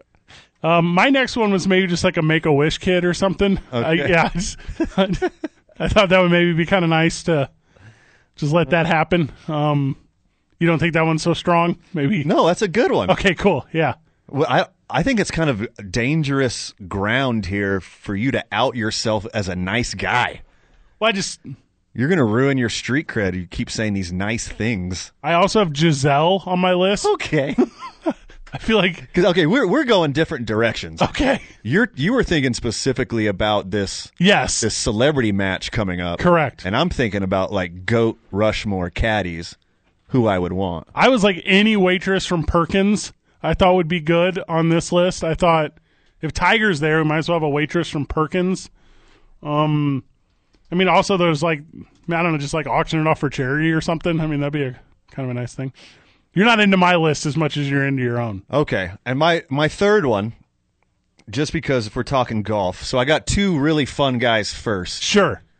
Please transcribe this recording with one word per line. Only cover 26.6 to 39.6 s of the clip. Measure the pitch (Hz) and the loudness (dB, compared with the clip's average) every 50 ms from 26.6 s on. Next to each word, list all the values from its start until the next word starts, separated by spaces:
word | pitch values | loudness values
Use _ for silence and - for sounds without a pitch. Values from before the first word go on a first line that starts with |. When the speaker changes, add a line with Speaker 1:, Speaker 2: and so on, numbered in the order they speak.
| 180 185 180 | 2 2 2
Speaker 1:
list. | 175 185 190 208 - - | 2 2 2 0 0 0
Speaker 2:
Okay. | 415 403 - - - 156 151 135 151 - - | 0 -2 -2 -2 -2 -2 0 0 0 0 0
<laughs> | - - - - 1077 1017 - - - 320 - - - - - - - - - | 0 -2 -2 -18 -18 -18 -16 -8 -6 -6 -6 -6 -12 -20 -20 -20 -20 -14 -14
Speaker 1:
I | - | -8
feel | - 233 220 | -2 0 2
like | 208 180 190 160 - - - - | 2 2 0 -2 -6 -12 -4 0
Speaker 2:
'Cause, | 175 180 | 2 2
okay, | 196 170 185 160 | 4 4 4 2
we're, | 151 220 285 226 | 2 2 2 2
we're | 180 214 311 302 | 2 2 0 2
going | 240 220 185 165 147 | 2 2 2 2 2
different | 127 151 160 - 165 123 117 | 0 0 -2 -2 -2 -8 -4
directions. | 98 107 110 117 110 - - - 82 80 - | -2 0 2 2 0 0 -2 -10 -10 -4 -2
Speaker 1:
Okay. | - - - - 294 262 262 - - - - - - | -2 -2 0 0 0 0 0 0 -4 -14 -20 -12 -6
Speaker 2:
You're, | 107 143 208 240 - - | 0 2 2 2 0 -2
you | - 143 196 262 | -4 -2 0 0
were | 247 165 | 0 0
thinking | - 180 151 131 131 117 | 2 0 0 0 0 -2
specifically | - - 120 101 - - 135 123 - 123 - 117 113 107 | -2 -4 -6 -6 -2 -2 -2 -2 -2 -4 -4 -2 -2 -2
about | 104 98 87 107 107 104 101 95 95 | -2 -2 -2 0 0 0 0 -2 -2
this | 104 104 98 92 - - - - _ - | -4 -4 -4 -4 -6 -12 -14 -14 _ 0
Speaker 1:
Yes. | 175 202 196 151 117 - - - | 2 2 4 2 0 -2 -4 -2
Speaker 2:
this | 113 104 - | -2 -4 -4
celebrity | - - 131 104 107 127 151 156 135 117 107 | -2 -4 -2 0 2 2 2 2 2 0 0
match | 98 98 98 95 92 - - - | 0 0 -2 -2 -2 -4 -6 -6
coming | - 113 104 92 87 87 | -4 -4 -4 -4 -4 -4
up. | 87 87 87 - | -4 -6 -6 0
Speaker 1:
Correct. | - 175 175 165 147 113 - - - | 2 2 2 2 2 -2 -6 -8 -6
Speaker 2:
And | 92 101 | -4 -2
I'm | 127 170 180 | 0 -2 -2
thinking | - - 123 101 90 101 98 | -2 -2 -2 -2 -2 -4 -2
about, | 92 98 95 95 - | 0 0 0 -2 -2
like, | 101 95 90 87 87 92 90 | -2 -4 -4 -4 -8 -10 -4
goat | - 120 117 113 113 - _ _ - | -2 0 2 2 0 -2 _ _ -8
Rushmore | 95 98 107 107 95 - - 107 98 92 87 87 | -4 0 0 0 0 -2 -6 -6 -4 -4 -4 -6
caddies, | - - 120 110 107 104 92 87 82 82 85 - - _ | -4 -2 -2 0 0 -2 -2 -4 -8 -10 -12 -14 -16 _